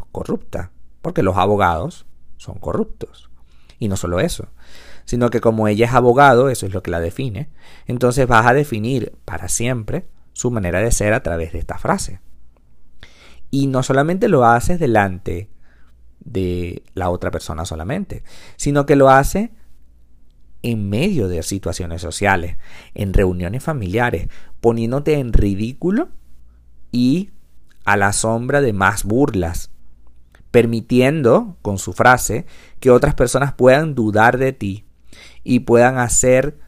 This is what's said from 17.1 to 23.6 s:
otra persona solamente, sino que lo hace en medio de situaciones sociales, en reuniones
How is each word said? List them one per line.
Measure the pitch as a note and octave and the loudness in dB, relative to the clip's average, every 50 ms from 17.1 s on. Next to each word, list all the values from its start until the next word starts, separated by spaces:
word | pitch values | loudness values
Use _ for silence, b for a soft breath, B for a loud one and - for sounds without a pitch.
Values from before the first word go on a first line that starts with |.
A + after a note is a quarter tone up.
otra | F2 F2 - F2+ | -2 -2 -4 -4
persona | E2+ D#2 - - E2 D#2 F2 | -6 -6 -6 -8 -8 -8 -8
solamente, | F2 E2+ D#2 D#2+ F#2+ C#3+ G3 G3 - - - B B B B B B B | -8 -8 -8 -8 -6 -6 -6 -8 -8 -10 -12 B B B B B B B
sino | - - C#3+ C#3+ C#3+ C#3 | -4 -2 0 0 2 2
que | C#3+ D3 | 4 4
lo | C#3 C3+ C3+ | 6 8 8
hace | C3 C3+ C#3 - - F#3+ A3 A#3+ - - - - - - - - - - - - - - - - - - - - - - - | 8 6 6 4 0 -2 -4 -4 -8 -14 -20 -20 -20 -20 -20 -20 -20 -20 -20 -20 -20 -20 -20 -20 -20 -20 -20 -20 -16 -8 -4
en | A#2+ A#2 A2 G2+ G2 | -4 -2 -2 -2 -2
medio | G2+ A2+ D#3 G#3+ G3 C#3 G2 F#2 | -2 0 0 0 0 0 0 -2
de | F2 E2 D#2+ | -2 -4 -6
situaciones | - G2+ G2 - - F#2 - F2+ E2 E2 E2+ E2+ | -6 -6 -6 -6 -6 -6 -6 -6 -8 -8 -8 -8
sociales, | E2 - - G2 G2+ F#2+ F2+ E2+ F2 - B B B B B B B B | -8 -6 -2 2 2 2 2 0 -2 -4 B B B B B B B B
en | - G2+ G2 F#2 | -6 -4 0 2
reuniones | G#2 G2 F#2 F2+ F2+ F2+ E2+ G#2+ C3+ | 2 2 2 0 -2 -4 -6 -6 -6